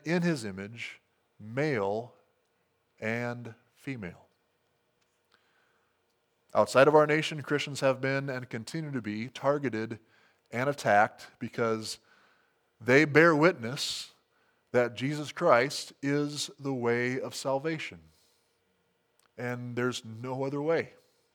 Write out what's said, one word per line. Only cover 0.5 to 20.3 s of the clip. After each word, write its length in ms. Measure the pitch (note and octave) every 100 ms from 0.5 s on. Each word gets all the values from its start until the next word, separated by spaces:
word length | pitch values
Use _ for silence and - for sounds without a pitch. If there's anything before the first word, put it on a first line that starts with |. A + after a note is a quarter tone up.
| F#2+ G2+ A2+ - - _ _ _ -
male 720 | G#2 A#2+ D#3 B2 G2 G#2+ B2 - _ _ _ _ _ _ _ _
and 540 | A2 A#2 A#2+ A#2+ A#2 A2 _ _
female. 500 | - B2+ F2+ - _ _ _ _ _ _ _ _ _ _ _ _ _ _ _ _ _ _ _ _ _ _ _
Outside 340 | - G#2+ B2+ C#3+
of 60 |
our 120 | D3+ D3+
nation, 340 | D#3 D#3 D#3
Christians 400 | C3 D3 D3 C3+
have 200 | C#3 B2
been 280 | C3+ C3+ C#3
and 220 | B2+ B2+
continue 400 | A#2+ A2 E3 D#3
to 100 | C3
be 280 | G#2+ G#2+ B2
targeted 720 | - C#3 D3 C3+ A2 A2+ A2+ _ _ _ _ _
and 180 | A#2 C3+
attacked 600 | C#3+ A#2 G2+ G#2+ - - -
because 600 | A#2 - A2+ A2 A2 - _ _ _ _ _ _ _ _
they 240 | A2+ C3+
bear 300 | D3+ C#3+ E3+
witness 800 | D3+ E3 D3+ A2+ C#3 - - - _ _ _ _ _ _
that 240 | A#2+ A#2
Jesus 380 | A2 C3 D3+ C#3+
Christ 600 | - F3 A#2+ C3+ - - -
is 480 | C#3 D3 D3 D3 - -
the 120 | C#3
way 460 | C3 A#2 A#2+ B2 B2+
of 160 | A#2
salvation. 640 | - C3+ C3+ D#3 D#3+ - F2 D#2+ _ _ _ _ _ _ _ _ _ _ _ _ -
And 380 | B2 B2 B2
there's 300 | A#2+ B2 A#2+
no 400 | A2+ A2 B2+